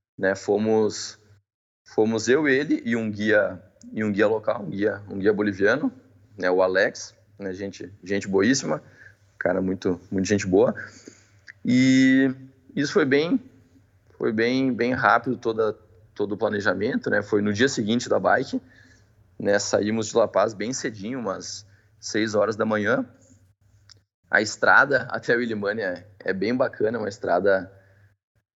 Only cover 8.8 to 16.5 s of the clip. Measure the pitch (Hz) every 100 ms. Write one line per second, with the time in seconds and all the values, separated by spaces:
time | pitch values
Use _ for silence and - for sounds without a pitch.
8.8 | - - - _ _ _ - 92 92 98
9.8 | 98 87 - 95 92 101 98 95 127 -
10.8 | - - - - _ _ - _ 120 123
11.8 | 131 131 131 131 135 131 - _ - -
12.8 | 143 202 143 139 165 269 - - _ _
13.8 | _ _ _ - 123 110 117 131 135 110
14.8 | 120 127 104 113 135 113 113 110 110 -
15.8 | _ _ _ - 101 101 107